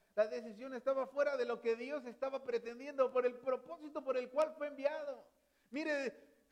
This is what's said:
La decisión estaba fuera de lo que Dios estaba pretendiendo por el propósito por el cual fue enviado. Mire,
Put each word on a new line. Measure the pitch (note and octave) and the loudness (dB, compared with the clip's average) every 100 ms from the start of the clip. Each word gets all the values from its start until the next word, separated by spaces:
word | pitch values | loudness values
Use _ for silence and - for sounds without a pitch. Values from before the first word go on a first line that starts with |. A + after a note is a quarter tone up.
| _ | _
La | - G#3+ | 2 2
decisión | B3 A3+ G#3 C4 | 0 -8 -10 -8
estaba | B3+ B3+ C4+ C4 | -2 0 2 2
fuera | C#4 C#4+ C#4 | 2 2 2
de | |
lo | A#3+ B3 | 0 0
que | A#3 A#3 | 2 0
Dios | B3+ D4 B3 | 0 -6 -6
estaba | A3+ C4+ C4+ | -4 -4 -4
pretendiendo | B3+ A#3 A#3 A#3+ C#4 C#4 B3+ | -2 -2 -2 -8 -2 2 4
por | B3+ B3 | 4 2
el | |
propósito | B3 C4 B3+ - E4 D4+ D4+ | 2 -2 -2 -2 -12 -8 -4
por | C4 B3+ | -2 0
el | B3 | 0
cual | C4 D#4 D#4 | 2 2 2
fue | D4 | -6
enviado. | C4+ C4+ D#4 C#4+ B3 - _ _ _ _ | -2 -2 -2 -6 -8 -12 _ _ _ _
Mire, | C4 D#4+ D4 C4 - - _ _ | -4 -2 0 -2 -6 -14 _ _